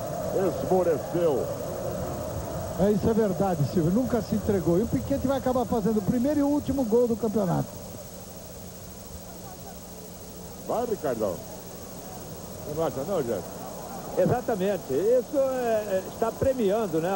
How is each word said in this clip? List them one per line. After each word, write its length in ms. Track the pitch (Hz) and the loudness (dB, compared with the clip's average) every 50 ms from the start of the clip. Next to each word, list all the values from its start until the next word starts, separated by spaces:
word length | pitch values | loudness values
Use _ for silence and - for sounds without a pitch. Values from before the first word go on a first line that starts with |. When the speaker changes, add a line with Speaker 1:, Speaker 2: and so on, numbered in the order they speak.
| - - - - - - - | -6 -4 -4 -4 -4 0 0
Speaker 1:
esmoreceu. 1040 | 165 196 175 151 - - - 185 185 180 170 160 139 - - - 170 175 165 139 113 90 - - - - - - - - - - - - - - - - - - - - - - - - - - - | 2 2 2 0 0 0 2 4 4 6 4 2 2 0 -2 0 2 2 4 2 2 0 -2 -4 -4 -4 -6 -6 -4 -4 -4 -4 -4 -4 -4 -4 -6 -6 -6 -6 -6 -6 -6 -6 -6 -4 -4 0 2
Speaker 2:
É, 140 | 175 208 214 | 4 4 4
isso 160 | 190 - 226 | 4 4 4
é 60 | 226 | 4
verdade, 500 | 214 226 202 185 160 196 196 180 156 147 123 - | 4 4 4 2 2 2 2 2 2 0 2 2
Silvio. 180 | 190 160 160 | 2 4 4
Nunca 300 | 185 233 262 226 247 226 | 4 4 2 2 0 0
se 140 | 190 - 226 | 0 0 -2
entregou. 440 | 214 180 - 202 196 156 160 170 175 | 0 2 2 2 2 4 4 4 4
E 40 | 233 | 4
o 40 | |
Piquete 400 | 233 - 269 226 - 277 277 - | 2 0 -2 0 0 -2 0 2
vai 120 | 254 277 262 | 0 0 2
acabar 260 | - 254 254 254 240 | 2 2 2 2 2
fazendo 320 | 196 254 233 185 220 220 | 2 0 2 2 2 2
o 60 | 214 196 | 2 2
primeiro 380 | 180 254 247 233 285 302 294 | 2 2 2 2 4 4 4
e 20 | 277 | 4
o 60 | 285 | 4
último 360 | 294 294 285 - 277 277 262 | 2 2 0 0 0 0 2
gol 240 | 214 208 240 247 233 | 4 4 4 4 4
do 80 | 233 | 2
campeonato. 520 | 208 - 220 196 220 202 180 156 143 135 - - - - - - - - - - - - - - - - - - - - - - - - - - - - - - - - - - - 180 - - - 175 - - - - - - - - - - - - - - - - - - - - - | 0 0 0 2 2 2 2 2 0 0 -2 -6 -12 -12 -12 -14 -14 -14 -14 -14 -14 -14 -14 -14 -14 -14 -14 -14 -14 -14 -14 -14 -14 -14 -14 -14 -14 -14 -14 -14 -14 -14 -14 -14 -14 -14 -14 -14 -14 -14 -14 -14 -14 -14 -14 -14 -14 -14 -14 -14 -14 -14 -14 -14 -14 -14 -14 -14 -10 -6 -4
Speaker 1:
Vai, 160 | 143 202 247 | -2 -2 0
Ricardão. 480 | 233 214 - - 143 123 107 110 98 85 | -2 -2 -2 -2 -2 0 0 0 -2 -2
Você 1400 | - - - - - - - - - - - - - - - - - - - - - - - - - - 143 147 | -4 -8 -12 -14 -14 -14 -14 -14 -14 -14 -14 -14 -14 -14 -12 -12 -12 -12 -12 -12 -12 -12 -12 -12 -10 -8 -6 -2
não 80 | 151 165 | 0 0
acha 160 | 151 113 135 139 175 | 0 0 -2 -2 0
não, 140 | 202 175 135 | 0 0 0
Jéssica? 400 | 117 113 92 85 - - - - - - - - - - - - - - - | 0 -2 -2 -4 -6 -10 -10 -10 -10 -10 -10 -10 -10 -10 -10 -10 -4 0 2
Speaker 3:
Exatamente. 720 | 185 - 233 247 240 - 233 190 185 202 202 175 - - 131 | 4 4 4 2 2 0 0 0 2 0 0 -2 -2 0 0
Isso 460 | 135 180 220 247 254 220 - 302 277 | 2 4 6 6 4 4 2 2 2
é, 20 | |
é, 640 | 269 262 262 254 247 233 226 214 214 208 190 190 190 - - | 2 2 2 0 0 2 2 0 0 0 -2 -2 -2 -4 -2
está 180 | - 233 226 | -2 -2 -2
premiando, 680 | - - - 269 269 262 226 190 190 233 226 190 156 160 | 0 2 2 2 4 4 4 4 4 2 2 2 2 0
né, 80 | 160 180 196 | 2 2 2